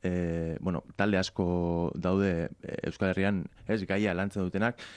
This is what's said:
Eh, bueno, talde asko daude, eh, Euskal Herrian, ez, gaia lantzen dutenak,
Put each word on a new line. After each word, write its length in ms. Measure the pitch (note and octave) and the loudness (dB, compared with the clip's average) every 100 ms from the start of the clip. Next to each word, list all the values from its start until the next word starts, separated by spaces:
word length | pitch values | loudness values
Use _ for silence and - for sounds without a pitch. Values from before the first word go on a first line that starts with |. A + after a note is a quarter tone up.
Eh, 540 | F#2 F2+ E2+ E2 E2 D#2+ | -2 0 0 0 -2 -2
bueno, 220 | F#2 E2 - - | -2 -2 -4 0
talde 220 | G2+ F#2+ | 2 2
asko 720 | F#2 - F2 F2 F2 E2+ E2+ - | 0 0 2 2 2 2 0 0
daude, 540 | F2+ F#2+ G2 E2+ E2 - | 0 2 2 2 -2 -6
eh, 140 | - - - | -10 -6 -6
Euskal 240 | - F#2+ | -2 0
Herrian, 360 | F#2 G2 G2 - - - | 2 2 0 -4 -8 -2
ez, 140 | A2 F#2+ | -2 0
gaia 240 | G2 G#2+ | 0 2
lantzen 300 | F2+ G2 G2+ | 0 -2 -2
dutenak, 340 | F2+ F#2+ A2+ - - | -2 0 0 -2 -12